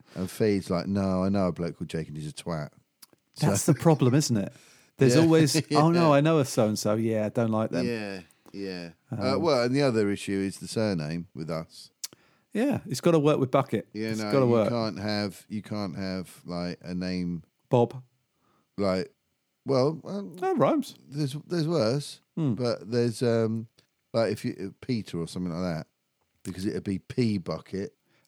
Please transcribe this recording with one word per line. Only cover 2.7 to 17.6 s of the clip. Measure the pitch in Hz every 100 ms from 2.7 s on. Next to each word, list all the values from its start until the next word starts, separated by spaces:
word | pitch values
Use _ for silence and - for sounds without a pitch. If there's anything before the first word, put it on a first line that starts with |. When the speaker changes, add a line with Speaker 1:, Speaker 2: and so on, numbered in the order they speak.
| _ _ _ - _ _
Speaker 1:
So | - 147
Speaker 2:
That's | - -
the |
problem, | 151 170 151 127
isn't | 139 147 110
it? | 92 - - _ _ -
There's | 131
Speaker 1:
<laughs> |
Yeah. | 135
Speaker 2:
always, | 165 160 151 156 -
"Oh, | 147 160
no, | 170 160
Speaker 1:
Yeah. | 143
Speaker 2:
I |
know | 156 160
a |
so-and-so. | 127 - 107 107 107 107
Yeah, | 110 110 104
I |
don't | - 113
like | 110 110
them." | 85 120
Speaker 1:
Yeah, | 113 104 95 87 _ -
yeah. | 98 98 90 85 - - 110
Uh, | 127 135
Speaker 2:
Um, |
Speaker 1:
well, | 165 131
and | 120 139
the |
other | 139 113 101
issue | 98 - 98
is | 98 -
the | 90
surname | 113 107 90 76 85 85
with | 71 80
us. | 80 82 - - _ - _ _ _ _
Speaker 2:
Yeah, | 208 277 - -
it's | 127
gotta | 175 165
work | 147 147
with | 127
Bucket. | 139 131 107 -
Speaker 1:
Yeah, | 104 110
Speaker 2:
It's | 110
Speaker 1:
no, | 107
Speaker 2:
gotta | 139 123
Speaker 1:
you |
Speaker 2:
work. | 117 101
Speaker 1:
can't | 117 110 95
have, | 107 104 101 - -
you | 104
can't | - 107 98 80
have, | 95 92 87 -
like, | - 87 87 -
a | 85
name | 90 92 90 87 85 - _